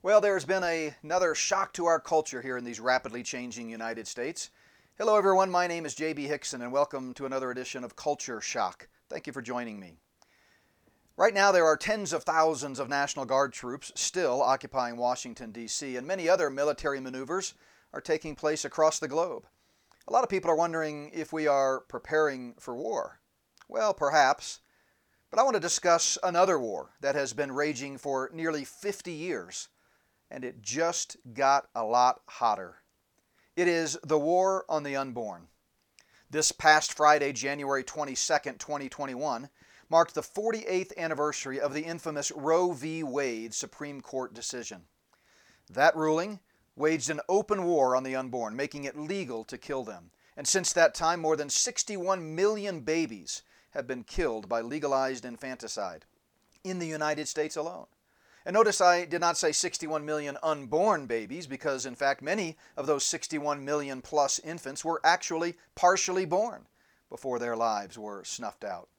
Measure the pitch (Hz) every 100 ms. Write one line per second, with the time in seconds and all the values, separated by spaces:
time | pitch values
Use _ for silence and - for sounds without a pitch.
0 | 185 208 202 190 139 190 180 165 156 -
1 | 151 180 180 151 - 196 117 - 170 160
2 | - 160 156 131 131 123 120 113 120 127
3 | 131 117 123 127 123 117 117 113 113 113
4 | 107 - 127 170 - _ _ _ _ _
5 | 220 214 196 190 190 180 175 170 156 -
6 | 156 147 143 147 - 131 123 135 143 139
7 | 127 123 135 135 127 127 127 131 123 -
8 | - 147 - 113 - 123 98 - - _
9 | _ - - 139 117 123 120 104 92 80
10 | _ _ _ _ _ _ _ _ _ _
11 | _ - 196 196 202 185 160 156 - 214
12 | 185 156 - 160 160 147 139 135 131 143
13 | 143 - 123 135 139 - 123 139 - -
14 | - 185 160 127 123 135 131 135 123 120
15 | 123 123 127 113 117 107 113 - 143 123
16 | 135 190 165 - 147 135 147 143 151 139
17 | 131 131 135 180 - - _ _ _ -
18 | - 156 160 143 156 151 143 - 156 156
19 | 151 147 175 123 - _ _ _ _ _
20 | - 233 240 190 170 160 170 165 156 147
21 | 147 165 151 160 151 139 135 131 - 123
22 | - 156 151 131 123 117 - 123 113 110
23 | - - _ _ _ _ - - 214 196
24 | 143 151 135 143 - - _ _ _ _
25 | _ _ _ - 269 214 170 - 175 170
26 | - - 180 170 190 165 117 90 - _
27 | 139 143 135 110 139 131 151 131 139 135
28 | 143 131 131 160 160 151 135 - 202 202
29 | 180 160 175 135 87 - - _ _ _
30 | _ _ _ - 127 - 104 131 165 170
31 | - - 123 113 139 139 - - 110 120
32 | 123 - - - 117 101 90 - _ _
33 | _ _ _ _ _ - 175 170 160 156
34 | 135 156 147 180 190 190 - 156 143 139
35 | 135 120 110 87 85 _ _ _ _ _
36 | _ _ _ 151 151 - 156 156 - -
37 | 151 151 139 123 135 143 139 135 127 -
38 | 143 127 - 151 143 127 - 147 139 -
39 | 139 123 151 117 - _ _ - _ 165
40 | 165 - - - 214 226 - 185 185 -
41 | 165 147 147 143 139 135 143 143 160 165
42 | 165 151 143 - 143 165 180 151 151 160
43 | 151 127 139 113 113 - 127 - 147 143
44 | - 135 127 120 113 127 117 98 82 _
45 | _ _ _ _ _ _ _ 110 151 160
46 | 156 156 190 208 _ _ _ - 151 160
47 | 123 151 - 190 202 202 175 165 131 127
48 | 131 131 131 123 113 113 143 147 139 147
49 | 151 196 151 117 107 123 - 135 113 92
50 | 87 _ _ - 143 190 175 180 165 -
51 | 165 170 160 156 143 - - - - 202
52 | 175 190 160 160 196 214 202 170 120 160
53 | 151 107 73 - _ _ _ 139 127 123
54 | 113 - 160 110 101 117 113 151 147 135
55 | 131 127 127 117 131 127 113 - 95 85
56 | _ _ _ _ _ _ 185 180 165 156
57 | 151 151 147 - 151 160 156 175 - _
58 | _ _ _ _ - 190 226 - 180 175
59 | 170 170 175 165 165 151 180 - 160 156
60 | 147 151 143 139 160 147 135 151 208 180
61 | 131 117 104 151 156 135 151 131 131 120
62 | 139 139 139 208 170 156 - - 135 143
63 | - 160 - 156 147 143 139 147 143 131
64 | - 151 139 - 156 165 135 147 160 165
65 | 156 180 - 160 170 170 _ - 180 185
66 | - 185 185 175 233 202 - _ _ _
67 | _ - 135 123 120 113 117 107 98 117
68 | 107 101 92 - 110 - 104 90 -